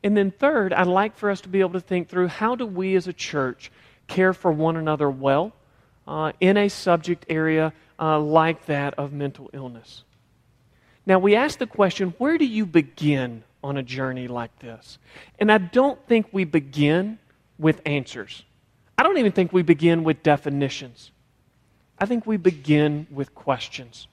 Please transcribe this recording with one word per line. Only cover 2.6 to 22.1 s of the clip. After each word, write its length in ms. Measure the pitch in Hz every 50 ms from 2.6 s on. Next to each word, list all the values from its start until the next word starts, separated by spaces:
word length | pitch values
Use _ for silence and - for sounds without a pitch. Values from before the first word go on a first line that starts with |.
| 254
we 300 | 214 185 180 190 190 190
as 100 | 185 175
a 60 | 185
church 580 | 165 - - - - 147 135 127 120 _ - - _ _ _ _ _ _ _
care 280 | - - 185 185 185 180
for 180 | - - 180
one 240 | 156 151 160 160 165
another 320 | 165 160 156 151 139 147 143
well, 440 | 135 131 135 139 139 147 175 220 _ _ _ _ _ _ _ _ _ _ _
uh, 260 | - 151 156 156 151 - _
in 180 | 180 185 196 208
a 100 | 202 202
subject 560 | - - - 190 170 160 - 180 175 - - -
area, 420 | 160 160 160 160 156 156 156 156 156 _ _ _ _ -
uh, 200 | 160 156 156 151
like 460 | 151 147 156 160 160 165 160 160 -
that 260 | - 147 143 143 139 - -
of 140 | 143 139
mental 360 | 143 143 143 139 135 - 135 - -
illness. 500 | 139 135 127 120 113 - - - - _ _ _ _ _ _ _ _ _ _ _ _ _ _ _ _ _ _ _ _ _
Now, 120 | 190 190 190
we 180 | 185 202 208
ask 220 | 226 269 302 - -
the 80 | 254
question, 460 | 220 - - 202 185 - - 196 180 165 -
where 180 | 240 294 330
do 80 | 320 311
you 220 | 247 214 214 214
begin 800 | 175 156 170 147 135 _ - 156 147 147 135 127 123 123 127 - _ _ _
on 160 | - 139 139 139
a 40 |
journey 460 | 131 120 131 131 135 131 127 127 127 120
like 300 | 120 120 117 117 _ _
this? 400 | - 120 113 110 _ - - _ _ _ - - - - _ _
And 120 | 208 214
I 60 | 214
don't 420 | 214 180 170 - 247 262 285 262 - _
think 200 | - 233 226 214 -
we 120 | - 196 185
begin 760 | 156 143 160 135 139 135 151 147 147 156 175 190 214 226 - _ _ _ _ _ _ _ -
with 220 | 151 160 156 - -
answers. 580 | 156 147 143 127 - - 127 98 - - - _ _ _ _ _ _ _ _ _ _ _ -
I 60 | -
don't 120 | 339 403
even 160 | 311 240 202
think 220 | - 202 185 165 -
we 80 | 180
begin 420 | 170 156 170 143 160 170 170 165 160
with 180 | 160 151 -
definitions. 880 | - 156 147 143 - 151 143 143 139 135 - - 139 123 - - - - _ _ _ _ _ _ _ _ _ _ _ _ _ _ _ _ _ _
I 60 | 196
think 220 | 214